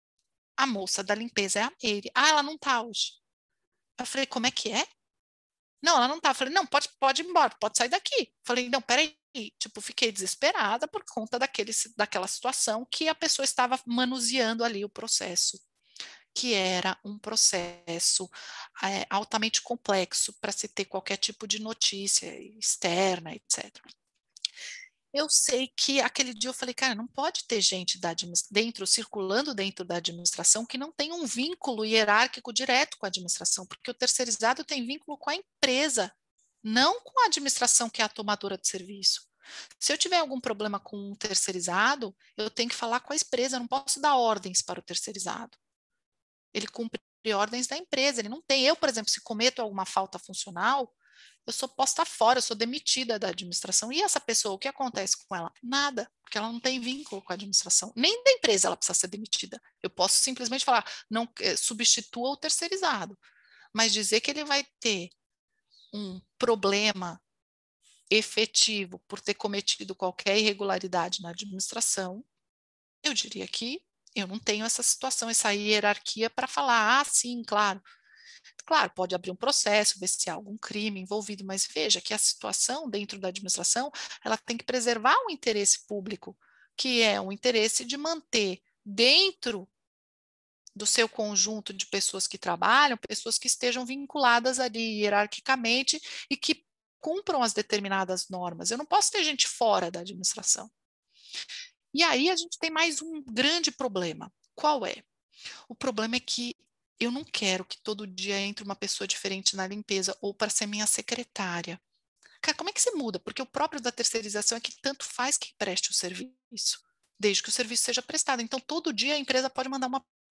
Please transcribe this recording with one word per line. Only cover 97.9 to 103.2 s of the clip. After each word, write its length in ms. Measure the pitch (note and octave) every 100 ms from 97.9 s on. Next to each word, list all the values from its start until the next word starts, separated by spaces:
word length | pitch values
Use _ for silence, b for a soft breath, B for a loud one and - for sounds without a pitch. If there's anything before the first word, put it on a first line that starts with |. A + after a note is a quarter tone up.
| G3 F#3 F#3 -
normas. 420 | F#3 F3+ E3 -
Eu 80 | A#3+
não 80 | D4+
posso 240 | G4+ -
ter 140 | G#4
gente 240 | D#4 C#4+ -
fora 420 | - A3+ G3 F3
da 100 | E3+
administração. 680 | F#3 F3+ F#3 - - - A3+ _ _ _ _ B B B B B B _ _
E 100 | C#4
aí 280 | E4 C4 D#4+
a 60 | F4
gente 220 | E4+ -
tem 120 | D#4+
mais 320 | D#4+ E4+ C#4+
um 200 | D#4 D#4+